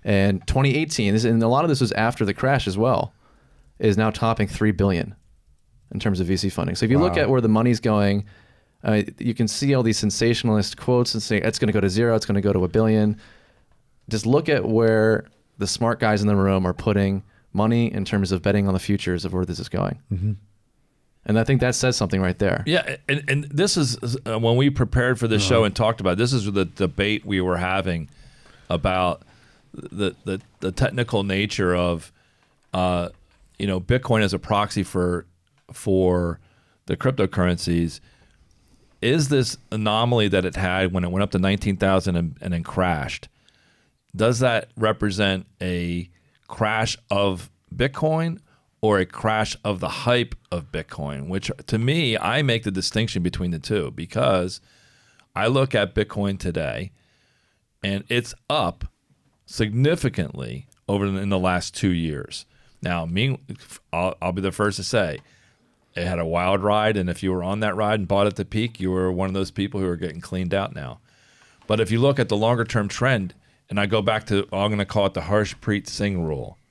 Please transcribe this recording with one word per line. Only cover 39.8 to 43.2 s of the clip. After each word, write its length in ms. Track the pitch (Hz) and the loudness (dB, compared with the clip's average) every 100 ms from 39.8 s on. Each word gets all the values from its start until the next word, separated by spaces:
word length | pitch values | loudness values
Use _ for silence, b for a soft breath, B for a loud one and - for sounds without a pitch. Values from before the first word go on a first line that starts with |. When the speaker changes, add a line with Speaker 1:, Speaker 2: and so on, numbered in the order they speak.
| 107 107 120 120 104 | 0 2 2 2 4
Speaker 3:
that 160 | 95 | 2
it 140 | 90 90 | 0 -2
had 340 | 92 92 92 | 0 0 0
when 140 | 90 90 | 0 0
it 60 | |
went 120 | 92 | 0
up 80 | 101 | 0
to 80 | 92 | 2
nineteen 380 | 95 101 104 92 | 2 0 0 0
thousand 400 | 98 95 95 87 | 2 2 2 0
and, 200 | 85 - | -2 -6
and 120 | - | -6
then 100 | 85 | -4
crashed, 640 | 80 - 90 80 67 - | -4 0 0 0 -4 -8